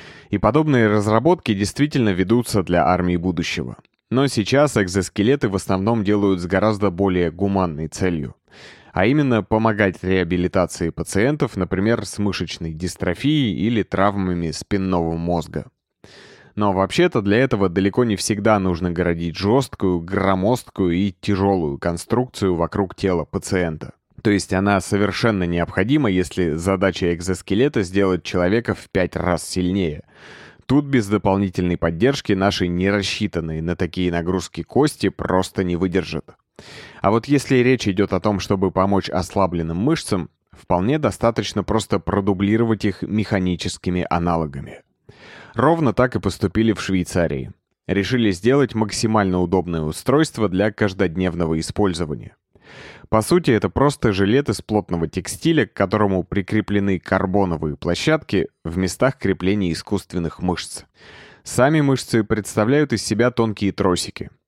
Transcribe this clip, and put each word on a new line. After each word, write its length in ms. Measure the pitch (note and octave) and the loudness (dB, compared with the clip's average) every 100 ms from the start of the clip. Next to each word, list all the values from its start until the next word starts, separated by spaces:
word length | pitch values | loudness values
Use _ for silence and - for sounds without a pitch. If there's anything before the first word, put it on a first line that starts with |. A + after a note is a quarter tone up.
| - - - | -20 -20 -6
И 80 | G2+ | 0
подобные 480 | G#2+ C3+ D#3 C3 A2 | 2 4 4 4 4
разработки 680 | G#2+ G#2 A2 C#3 F3 - | 4 2 2 4 0 0
действительно 580 | G2+ G2+ - D3 D3+ A2 | 0 0 0 0 2 0
ведутся 520 | F2+ F#2 A#2 A#2+ G#2+ | 2 2 2 2 -2
для 240 | F2 F2 D2 | 2 2 4
армии 300 | F2+ F2+ F2 | 2 2 0
будущего. 600 | F2+ F2 E2+ - B1 G#1+ _ _ - | -2 -2 -4 -4 -8 -10 _ _ -4
Но 160 | A#2 C#3 | 0 0
сейчас 480 | B2 G2 C3+ D3 A#2+ | 0 2 2 4 2
экзоскелеты 720 | F#2+ F#2+ F2+ - G#2 C#3+ A2+ | 0 0 -2 0 2 2 0
в 80 | F#2+ | -2
основном 480 | - F#2+ G2 A#2 | -2 -2 0 0
делают 360 | G2 G#2 G2+ F#2 | 2 2 2 0
с 60 | F2 | 0
гораздо 440 | F#2+ G#2+ G#2 G2+ | 0 2 2 -2
более 400 | E2+ G2 F2+ E2+ | 0 0 2 0
гуманной 580 | E2+ G2 G2 F#2 D2+ D#2 | -2 -2 0 -2 -2 -8
целью. 480 | - F#2 E2+ C2 - _ - - - - | -2 -2 -2 -6 -12 _ -20 -20 -20 -8
А 140 | - G2+ | 0 2
именно 360 | D3 C#3 A#2 | 4 2 2
помогать 600 | F#2+ A2 A2+ G#2 G2+ F2+ | 2 2 2 2 0 0
реабилитации 880 | F2+ F#2+ E2+ F2 F2 F#2+ F2 - E2 | 0 0 2 0 0 0 0 -2 -4
пациентов, 680 | - E2 F#2+ A#2+ D3+ C3 - | -4 -4 0 0 0 -2 -2
например, 480 | F2+ F#2 G#2 A#2 | -4 0 0 0
с 140 | G2 - | -4 -4
мышечной 540 | G#2 F#2 E2+ - E2 | -4 -2 -6 -8 -10
дистрофией 840 | D#2 F2 - F2 F2 C#3 D#3 B2 | -6 -8 -4 -4 -2 0 0 0
или 300 | C#2+ G2+ A#2 | 0 0 0
травмами 680 | F#2 - G2 G2+ F#2 F2 E2+ | -2 0 0 0 -2 -2 -4
спинного 680 | D#2 - G2+ F#2+ F2+ E2 E2 | -6 -4 -2 0 0 0 -2
мозга. 500 | E2+ E2+ D2+ - - _ _ _ - - - - - - | -2 -2 -4 -8 -10 _ _ _ -20 -20 -20 -20 -14 -2
Но 160 | G#2 | 0
вообще-то 500 | F#2 F#2+ - F3 B2 | 2 0 2 2 2
для 160 | G2 G#2 | 2 4
этого 300 | C3 A2 G2 | 4 2 0
далеко 340 | F2 G2 F#2+ | 2 2 2
не 140 | A#2+ G2 | 0 0
всегда 420 | - G#2 G#2 G#2+ | -2 0 2 4
нужно 320 | F#2 E2+ F2+ | 2 0 -2
городить 460 | E2+ F2 E2+ E2+ D#2+ | 0 0 0 -4 -2
жесткую, 640 | G2 B2 C3 - G2 F2 | 2 2 0 -2 0 0
громоздкую 920 | E2+ F#2+ F#2+ F#2+ F#2+ B2 - - F#2+ | -2 0 2 2 0 -2 -4 -2 0
и 200 | E2+ G2+ - | 2 0 -2
тяжелую 580 | - G2 G2 G2 D#2 C#2 | -2 0 2 2 0 -2
конструкцию 800 | E2+ E2+ - A2+ B2+ - G2 F2 | -4 -4 -2 -2 -2 -2 0 0
вокруг 400 | E2 G2 F#2+ - | 0 -2 -4 -2
тела 280 | G2 F2 | 0 0
пациента. 680 | D2+ G2 - F#2+ E2+ D#2 - - _ _ | -2 -8 -4 -2 -2 -4 -12 -18 _ _
То 80 | A2 | 0
есть 220 | G2+ - | 0 0
она 280 | F#2+ G2 G2+ | 0 2 0
совершенно 640 | - G2+ G2+ F#2+ A#2+ G#2 | 0 0 0 0 0 0
необходима, 680 | F2 E2+ E2+ - G2+ D3+ B2 | -2 -2 -2 -2 0 2 2
если 440 | F#2 F2+ - F2 | 0 0 -2 -2
задача 600 | D#2 F2+ F#2+ F#2+ F2 F2+ | 0 -2 0 0 0 -2
экзоскелета 680 | E2+ F2 F#2 - G2 C#3 C3+ | -2 -4 -4 -2 0 2 0
сделать 420 | F2+ F#2+ G2 F2+ | 0 2 2 0
человека 500 | - F#2 F2 A2+ A2+ | -2 0 2 0 -2
в 160 | F#2+ - | -6 -2
пять 240 | F#2+ F2+ | -2 -2
раз 340 | E2 F2 E2 - | -2 -2 -2 -2
сильнее. 540 | - F2+ G2 F2 D2 - - - - - - - | -2 0 0 -2 -4 -14 -20 -20 -20 -20 -12 0
Тут 180 | C3+ | 0
без 220 | C#3+ C3+ G2 | 2 0 2
дополнительной 680 | G#2 G2+ G2 G2+ F2+ F2+ E2+ | 2 2 2 0 0 -2 0
поддержки 560 | E2+ E2 A#2+ C#3 - | -2 2 0 0 0
наши 340 | G2 G2 - F2+ | 2 2 0 -2
не 220 | F2 F#2+ | 0 0
рассчитанные 720 | G2+ F#2+ - G#2 E2+ D#2+ D#2+ | 0 -2 -4 -4 -4 -6 -6
на 140 | E2 F2 | -4 -4
такие 340 | F2 F#2 F2+ | -4 -2 -2
нагрузки 520 | E2+ E2+ F#2 - - | -2 -2 -2 -4 -10
кости 460 | E2 A#2 D3 - G2 | -2 2 2 2 -4
просто 560 | - F2+ F#2 F#2 - | -2 0 0 0 -2
не 120 | F2+ F2 | -2 0
выдержат. 580 | F#2 F2+ D#2+ E2 - - _ _ - - - - | 0 0 -2 -8 -10 -20 _ _ -20 -20 -20 -4
А 100 | - | 0
вот 160 | A2 A#2 | 0 2
если 300 | C#3+ - C3 | 0 2 2
речь 320 | B2 C3 - | 4 2 0
идет 240 | F#2 G2 | 0 0
о 80 | F#2 | 0
том, 180 | G#2+ G2+ | 0 -2
чтобы 320 | - G2 F#2+ | -2 0 0
помочь 380 | F#2 F#2+ G2 - | 0 2 0 0
ослабленным 720 | F2+ F2+ - F#2+ E2+ E2 E2+ | -4 -2 0 0 0 -4 -2
мышцам, 500 | A#2+ D#3+ - F#2+ D#2 _ _ | -2 -2 -2 -4 -4 _ _
вполне 460 | - - F2+ G2 D#3 | -14 -2 0 0 0
достаточно 680 | C3 - A2+ A#2 G2+ - | -2 0 -2 0 -4 -4
просто 340 | F#2+ A2 - G2+ | -2 -2 0 -4
продублировать 840 | - F#2+ G2 F#2+ G2 A2 A#2 A2 | 0 0 0 0 2 2 2 0
их 160 | G#2+ F#2 | -2 -4
механическими 1080 | - G#2 G2+ G#2 F#2 F2 - - - F2+ E2+ | -4 -2 0 0 0 -2 -4 -6 -4 -2 0
аналогами. 720 | E2+ F2 E2+ D#2 C#2 C#2 - _ _ _ - - - - | 0 0 0 -2 -8 -14 -18 _ _ _ -20 -20 -20 -10
Ровно 400 | - C3 E3 D3 | 0 2 4 2
так 200 | G2+ B2+ | 2 0
и 60 | G#2+ | 0
поступили 520 | G2 - G2 G#2+ A2+ | -4 -2 -2 2 2
в 80 | G2 | 0
Швейцарии. 720 | - F#2+ E2+ F#2 E2 C#2 B1+ - _ _ - | 0 0 0 0 0 -2 -8 -14 _ _ -4
Решили 420 | F#2+ F2+ B2 A2 | -2 0 2 0
сделать 440 | F2+ G#2+ C#3 B2+ | 2 2 4 2
максимально 640 | A2 G#2+ - A2 A2 G2 F2+ | 0 -2 -2 0 2 2 2
удобное 400 | F2 F#2 F2 E2+ | 2 2 2 0
устройство 680 | D#2 D#2 - C3+ D#3+ - G#2 | -2 -4 0 2 2 0 -2
для 220 | F2+ G#2 | 0 0
каждодневного 880 | G#2 G#2 F#2+ F#2+ E2 F#2 E2+ E2+ D#2+ | 0 -2 0 -2 0 -2 0 -2 -2
использования. 800 | D#2+ - G2+ E2+ D#2+ C2 - _ _ _ - - - - - | -4 -2 0 0 -6 -8 -12 _ _ _ -20 -20 -20 -20 0
По 140 | A2 | 0
сути, 280 | A2 F3+ D#3+ | 4 2 4
это 180 | A2 F#2+ | 2 2
просто 440 | A#2 C#3 C#3 A#2+ | 2 0 2 0
жилет 360 | F#2+ G2 B2 C#3+ | 2 2 2 0
из 140 | G#2 | -4
плотного 460 | - G#2+ F2+ F2 E2 | 0 -2 0 -2 -2
текстиля, 580 | - F2 - D#3+ D#3+ A2 | -4 -8 -4 0 0 0
к 60 | |
которому 500 | - G2 G#2 G#2 F#2+ | 0 0 2 2 0
прикреплены 760 | E2+ G2 F#2 A2 G2+ G2+ G2+ F#2 | -2 -4 -2 -2 0 0 0 -2
карбоновые 760 | - F#2+ F#2+ F#2+ F#2+ E2 D#2+ C#2+ | 0 -2 0 0 0 0 -4 -4
площадки 720 | E2+ F2 - D#3 - G2 - _ | -4 -2 0 0 0 -2 -2 _
в 140 | E2 E2+ | -8 -2
местах 400 | F#2 - C3 - | -2 0 -2 0
крепления 540 | G2 F#2 F2+ G#2 F#2 | -2 -2 0 0 0
искусственных 680 | E2 - G2+ - F#2 E2 - | -4 -4 -6 -4 -6 -6 -4
мышц. 440 | F2+ F2 - - - _ - - - - | -4 -4 -6 -14 -18 _ -20 -20 -20 -20
Сами 380 | - - C3 D#3 | -8 2 2 4
мышцы 420 | C#3+ C3+ - A#2 | 2 0 0 0
представляют 680 | G#2 G#2+ G2+ - G#2+ C#3+ D3 | 0 -2 -2 -2 2 2 0
из 100 | A2+ | -2
себя 300 | - G#2+ B2 | -2 0 0
тонкие 400 | B2 A2+ G2+ G2 | 0 -2 -2 -4
тросики. 580 | F2 F#2 F2+ - - - _ | 0 0 0 -4 -10 -16 _